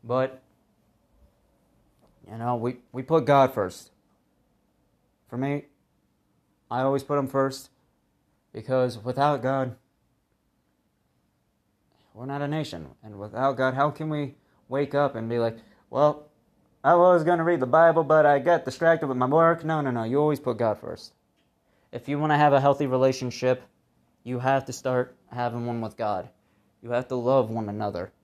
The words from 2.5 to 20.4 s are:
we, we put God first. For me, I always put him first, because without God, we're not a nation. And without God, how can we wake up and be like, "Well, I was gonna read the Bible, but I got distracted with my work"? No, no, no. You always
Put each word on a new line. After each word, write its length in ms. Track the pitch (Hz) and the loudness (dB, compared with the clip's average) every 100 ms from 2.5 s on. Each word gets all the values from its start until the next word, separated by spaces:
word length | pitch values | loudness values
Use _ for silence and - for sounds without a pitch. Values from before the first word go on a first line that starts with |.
we, 220 | 123 117 127 _ | -2 -4 -6 _
we 100 | 127 | -14
put 220 | 131 160 | 0 0
God 300 | 143 139 131 | 4 4 4
first. 360 | - 92 - - _ _ _ _ _ _ _ _ _ _ _ _ _ _ | 2 -4 -6 -20 _ _ _ _ _ _ _ _ _ _ _ _ _ _
For 80 | 120 | -8
me, 280 | 135 143 - _ _ _ _ _ _ _ _ _ _ | -6 -6 -10 _ _ _ _ _ _ _ _ _ _
I 120 | 120 | -2
always 200 | 131 139 | 0 -2
put 160 | 135 147 | -2 -4
him 80 | 135 | -2
first, 440 | 139 135 131 - _ _ _ _ _ _ _ _ | -2 -2 -4 -18 _ _ _ _ _ _ _ _
because 460 | 110 110 131 127 113 | -16 -4 0 0 -4
without 440 | 110 127 143 143 | -8 0 0 2
God, 320 | 123 135 131 113 _ _ _ _ _ _ _ _ _ _ _ _ _ _ _ _ _ _ _ _ _ _ _ | -2 -2 -4 -8 _ _ _ _ _ _ _ _ _ _ _ _ _ _ _ _ _ _ _ _ _ _ _
we're 120 | 104 127 | -16 -10
not 140 | 139 | -6
a 60 | 143 | -4
nation. 440 | 151 147 85 73 - | -4 -6 -10 -16 -20
And 160 | 107 101 | -20 -14
without 380 | 104 101 131 131 | -12 -2 -2 0
God, 180 | 131 | -2
how 160 | 131 147 | 2 -2
can 200 | 147 156 | -2 -6
we 260 | 151 143 - _ _ _ | -4 -6 -10 _ _ _
wake 260 | 135 143 | -4 -2
up 220 | 143 143 120 | 0 0 -2
and 120 | 113 | -4
be 120 | 120 | -2
like, 160 | 117 113 - _ _ | -2 -4 -20 _ _
"Well, 380 | 131 147 151 - _ _ _ _ _ | 2 2 0 -12 _ _ _ _ _
I 120 | 139 | 2
was 300 | 175 180 175 | 6 6 6
gonna 200 | 160 175 | 4 0
read 160 | 165 170 | 2 0
the 60 | 131 | 2
Bible, 380 | 160 165 165 | 6 6 4
but 200 | 147 156 | 4 4
I 140 | 147 143 | 6 4
got 260 | 135 170 | 4 0
distracted 420 | - - 165 165 151 | 0 0 2 2 0
with 120 | 127 | -2
my 80 | 127 | 2
work"? 380 | 151 165 165 | 4 4 2
No, 180 | 156 160 | -2 -4
no, 80 | 139 | -2
no. 140 | 120 | -4
You 140 | 113 131 | -2 0
always 220 | 151 147 | 0 0